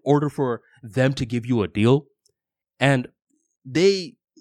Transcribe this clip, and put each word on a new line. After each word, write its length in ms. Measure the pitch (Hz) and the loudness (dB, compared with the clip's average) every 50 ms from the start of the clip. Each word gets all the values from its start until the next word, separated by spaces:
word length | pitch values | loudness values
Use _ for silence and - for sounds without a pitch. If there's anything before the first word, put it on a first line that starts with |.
| - | 0
order 240 | 135 143 147 147 147 | 0 0 2 0 -2
for 340 | - - 143 127 117 110 - _ _ _ - | -4 -4 -4 -4 -4 -6 -10 _ _ _ -20
them 300 | 117 101 131 127 135 139 | -8 -2 -2 0 0 -2
to 120 | - 139 | -4 -6
give 180 | 110 123 120 113 | -6 -6 -6 -4
you 180 | 120 127 117 98 | -2 -2 -2 -2
a 60 | 85 | -2
deal. 380 | - 104 104 113 131 143 151 _ _ _ _ _ _ _ _ _ _ _ _ _ _ - | -2 0 2 4 4 2 0 _ _ _ _ _ _ _ _ _ _ _ _ _ _ -2
And 300 | 127 139 139 131 123 - _ _ _ _ _ _ _ _ _ _ _ | 0 2 2 0 -2 -6 _ _ _ _ _ _ _ _ _ _ _
they 520 | 135 123 151 175 196 196 190 180 143 - _ _ _ _ _ | -6 -2 2 2 2 2 0 -4 -10 -14 _ _ _ _ _